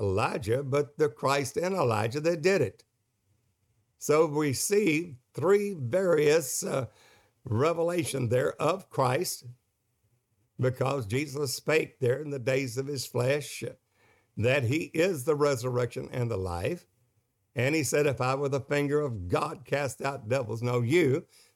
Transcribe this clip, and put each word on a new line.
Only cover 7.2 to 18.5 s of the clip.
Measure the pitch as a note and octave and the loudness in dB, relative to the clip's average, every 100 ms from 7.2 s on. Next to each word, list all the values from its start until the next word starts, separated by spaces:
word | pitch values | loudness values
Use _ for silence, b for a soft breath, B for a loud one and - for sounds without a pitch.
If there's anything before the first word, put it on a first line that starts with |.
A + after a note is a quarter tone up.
| b b | b b
revelation | - A2 D3+ E3+ E3 F3 D3+ C#3 A#2+ | -4 0 2 2 0 0 -2 -2 0
there | B2 C#3+ | 2 0
of | - D3+ F#3+ - | 0 -2 -2 -6
Christ, | - C3 C#3 F3+ - B2 - _ _ _ _ _ _ _ _ _ - | 0 0 2 -2 -6 -12 -20 _ _ _ _ _ _ _ _ _ -2
because | B2+ B2+ B2+ C#3 | -2 0 -2 -2
Jesus | G2+ B2+ D3 C3+ C#3 | -2 -4 -4 -4 -6
spake | - - D#3 D#3 - | -6 0 0 0 -2
there | A#2+ C3+ | 0 0
in | D3+ | -2
the | C#3 | -4
days | A#2+ C3 C3+ A#2 | 0 0 -2 -6
of | C#3 | -6
his | C#3+ | -6
flesh | - B2 B2 D3 C#3+ - - - _ b b b b - | -6 -2 0 0 -2 -10 -10 -12 _ b b b b -2
that | A2+ C#3+ | 2 2
he | A#2 D#3 F3 | 2 0 -2
is | - F3+ D#3+ | 0 0 0
the | B2+ D3 | 0 2
resurrection | D3 B2+ B2+ B2 B2 C3 C#3 | 2 2 -2 -2 -2 -4 -8
and | C3 A#2+ | -4 -2
the | G2+ | -2
life. | F#2 F2 A2 F3 _ _ _ _ _ _ _ | -4 -4 -4 -6 _ _ _ _ _ _ _
And | - B2+ | -2 0
he | D#3+ | 0
said, | C3 D3 D3 | 0 2 2
"If | B2+ | 0
I | B2+ | -2
with | C3+ C#3+ | 0 0